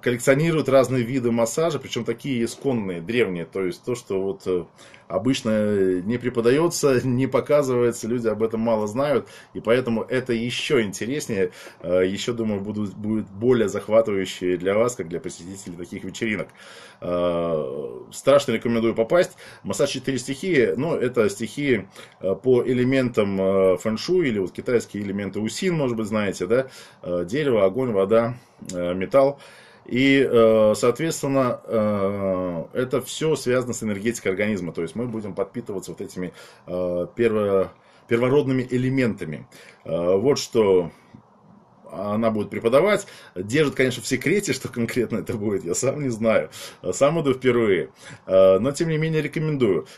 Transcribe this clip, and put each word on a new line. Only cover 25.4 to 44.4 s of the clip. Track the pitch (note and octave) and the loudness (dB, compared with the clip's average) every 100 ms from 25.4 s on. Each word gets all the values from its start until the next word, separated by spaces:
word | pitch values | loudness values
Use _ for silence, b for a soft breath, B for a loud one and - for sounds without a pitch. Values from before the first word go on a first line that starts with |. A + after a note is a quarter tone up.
| A2 - F#3+ E3 | -6 -4 -2 -2
может | C3 A2+ | -2 -2
быть, | G#2 | -2
знаете, | G#2+ G2+ - F2+ | -2 -2 -2 0
да? | B2 C3 B B B | 0 -2 B B B
Э, | F2 F2 F2 | -6 -4 -2
дерево, | C3+ C#3+ A2 F#2+ | -2 0 4 2
огонь, | G#2+ C3 | 2 -2
вода, | G2 G2 A2+ A#2 B2 B B - | 0 4 2 2 -4 B B -12
э, | F2+ F2 | -6 -4
металл. | F#2 F#2 C#3 C3+ C#3+ B B B B - | -4 2 4 4 0 B B B B -6
И, | A#2+ C#3 C3+ A2+ | 0 4 4 6
э, | A#2+ A2+ A2 G#2+ G#2 | 6 6 6 4 4
соответственно, | B2 A#2+ D#3+ - C#3 C3+ B2 A2+ | 2 2 -2 -2 0 2 0 -2
э, | - A2 G#2+ G2+ G2 G2+ G2 F#2 F2+ E2+ D#2 | -2 0 2 0 -2 -2 -2 -2 -2 -6 -6
это | - B2 C3+ | -6 -2 -2
все | - - D#3 C#3+ | -4 -4 -2 0
связано | B2 B2+ A#2+ | 0 0 -2
с | G#2+ | -6
энергетикой | A2 G2+ A2+ A2+ G2 | -4 -2 -2 -2 -2
организма. | F#2+ G#2 G2+ F2 | -2 -2 -2 -4
То | - | -6
есть | - A2 | -6 -6
мы | B2 | -6
будем | A2 G#2 F#2 | -6 -8 -6
подпитываться | G2 A#2+ A#2 F#2+ F2+ | -6 -8 -8 -8 -8
вот | E2 | -12
этими, | F#2 F#2 F2+ - B B - | -12 -8 -10 -10 B B -8
э, | F2+ F2+ F2 F2 - | -4 -2 -2 -4 0
перво-, | A#2 G#2+ G2+ G2 F#2 - b b - | 2 2 2 2 0 -6 b b -2
первородными | A#2 B2+ D3 C3 C3 - | 0 4 2 2 0 0
элементами. | B2 B2+ C3 A#2+ F#2+ D#2+ C#2 - B B B | -2 0 2 0 -2 -8 -10 -14 B B B
Э, | - E2 F2 G2 | -6 -2 2 2
вот | C3 C#3 | 2 0
что | - A2+ G2+ F#2 E2 B B B _ _ _ - _ _ - F#2 | 0 2 4 4 2 B B B _ _ _ -20 _ _ -16 -8
она | G#2 G#2+ A2+ | -4 0 0
будет | G#2+ G2 | 0 -4
преподавать. | G#2+ A2+ C3+ G3 G3+ - B B - | -2 2 4 4 2 -2 B B -10
Держит, | G#2 C#3+ C#3+ - | -2 0 0 2
конечно, | C3 B2 | 0 -2
в | - | -4
секрете, | B2+ C#3 G3+ | -2 0 0